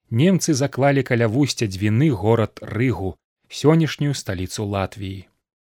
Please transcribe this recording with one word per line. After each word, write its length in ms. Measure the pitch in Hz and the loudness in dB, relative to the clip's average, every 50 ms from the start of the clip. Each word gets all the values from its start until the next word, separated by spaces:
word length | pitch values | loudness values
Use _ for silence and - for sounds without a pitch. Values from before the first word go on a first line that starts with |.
| _ - | _ -4
немцы 440 | 117 117 156 190 190 151 - - 151 | 0 2 4 4 4 2 0 0 0
заклалі 480 | 120 139 135 - 123 135 139 139 139 | 0 -2 -2 -2 0 2 2 2 2
каля 240 | 127 - 127 117 117 | 0 0 0 0 2
вусця 400 | 110 107 139 147 120 - - 120 | 2 2 2 0 0 0 -4 -4
Двіны 480 | 98 92 92 104 107 107 117 151 165 120 | -6 -4 -2 -2 0 2 2 2 2 0
горад 480 | 90 90 110 117 110 107 - - - | 0 2 2 2 2 2 -2 -4 -14
Рыгу, 560 | - - - 104 127 131 101 92 95 92 - _ _ _ _ _ _ - | -14 -8 -4 -2 0 0 -2 -2 -6 -8 -8 _ _ _ _ _ _ -18
сённяшнюю 640 | - - - 143 165 165 160 139 - - 143 147 131 | -8 2 4 4 6 6 4 0 -2 -2 -2 -2 -2
сталіцу 500 | - - 113 95 90 92 87 - - 107 | -4 -6 -8 -6 -6 -6 -6 -6 -6 -6
Латвіі. 600 | 101 101 98 95 - - 101 101 95 98 95 90 _ _ _ _ _ _ _ _ _ _ | -4 -2 -2 -4 -4 -6 -10 -12 -10 -10 -12 -16 _ _ _ _ _ _ _ _ _ _